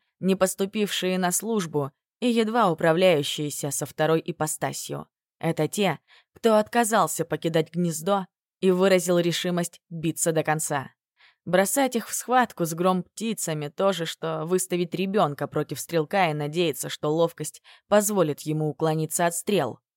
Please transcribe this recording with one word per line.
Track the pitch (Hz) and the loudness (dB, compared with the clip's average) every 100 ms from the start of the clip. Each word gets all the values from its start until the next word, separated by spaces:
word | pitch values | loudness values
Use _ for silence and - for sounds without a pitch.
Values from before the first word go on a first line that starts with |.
| _ - | _ -4
не | 185 190 | -2 2
поступившие | 277 - 196 220 202 - 185 185 | 2 0 -4 -2 -4 -2 -2 0
на | 180 | -2
службу | 175 214 220 165 151 139 _ _ - | -2 -2 -4 -2 -4 -4 _ _ -4
и | 240 | 0
едва | 233 214 240 202 | 2 2 2 2
управляющиеся | 160 165 165 185 156 143 - 147 - 147 | 4 2 4 4 4 0 -4 -6 -6 -6
со | - 143 | -6 -6
второй | - 156 165 - | -2 2 2 0
ипостасью. | 151 156 - 139 - - 143 - _ _ _ | -6 -4 -4 -6 -6 -10 -12 -14 _ _ _
Это | 165 165 151 | -4 0 -2
те, | - 196 139 _ _ _ | 0 0 -2 _ _ _
кто | _ 226 214 | _ 2 4
отказался | 214 240 220 220 160 - | 2 0 2 2 2 0
покидать | 160 180 165 160 156 | -4 -4 0 0 0
гнездо | 170 175 156 165 202 185 _ _ _ | -2 -2 -2 -2 -2 -2 _ _ _
и | 190 | 2
выразил | 180 190 185 175 175 | 4 6 4 4 2
решимость | 170 160 180 175 175 - - | 2 0 -2 -2 -4 -8 -16
биться | 165 156 151 170 | -6 -4 -2 0
до | 160 | 0
конца. | 151 156 - 147 127 _ _ _ _ _ - | 0 -2 -2 -4 -6 _ _ _ _ _ -2
Бросать | 180 196 277 262 240 | 2 2 2 0 0
их | - | -6
в | |
схватку | - - 254 233 - 165 | -8 0 2 2 -2 -4
с | 165 | 0
гром-птицами | 185 185 175 - 220 214 - 151 147 | 0 0 -2 -6 -6 -4 -4 -6 -6
то | - 196 | 0 0
же, | 175 165 | 0 -4
что | - 160 156 160 | -6 -6 -4 0
выставить | 185 - 180 175 | 0 0 -2 -2
ребёнка | - 190 202 156 143 143 | -4 -2 0 0 -2 -6
против | 151 151 143 | -4 -4 -6
стрелка | - 165 151 196 170 | -4 -2 0 0 0
и | |
надеяться, | 147 147 160 170 135 143 | 0 -4 0 0 -2 -8
что | - 151 | -6 -2
ловкость | 160 165 - 151 - _ - - | 2 0 -2 -12 -14 _ -14 2
позволит | 208 202 202 156 139 | 2 4 2 2 0
ему | 151 156 151 | -4 -2 -2
уклониться | - 160 156 156 - 170 | -2 -2 0 -2 0 -2
от | |
стрел. | 170 - 196 127 - _ | -2 -2 0 0 -6 _